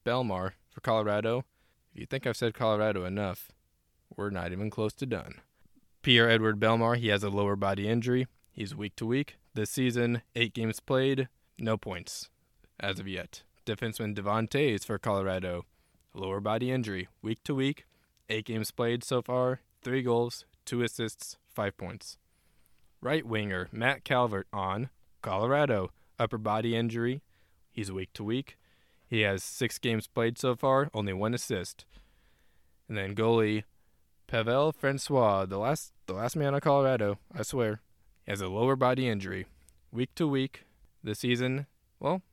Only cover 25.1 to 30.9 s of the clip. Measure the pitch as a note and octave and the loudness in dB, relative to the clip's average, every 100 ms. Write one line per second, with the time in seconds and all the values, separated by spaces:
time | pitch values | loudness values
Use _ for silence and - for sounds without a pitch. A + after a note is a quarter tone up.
25.1 | _ - F#2+ A2+ C#3 D3 A2 F#2 - _ | _ -4 0 2 2 4 2 0 -6 _
26.1 | - A#2 A#2 G#2+ G#2+ A#2 A2+ A#2 A#2 A#2 | -4 -4 -2 -2 0 0 0 -2 -2 -2
27.1 | C3+ - _ _ _ _ - G2+ F#2+ F#2+ | -2 -8 _ _ _ _ -10 -8 -6 -8
28.1 | - G#2 B2 C#3 - _ _ _ _ _ | -8 -4 -4 -4 -14 _ _ _ _ _
29.1 | A2+ G#2 G2 - - A#2+ - A#2+ A2+ - | 0 2 0 -4 -4 -4 -2 0 0 -2
30.1 | - A#2 A#2 C3+ A#2+ C#3 C3 C#3+ | 0 0 0 0 0 2 2 2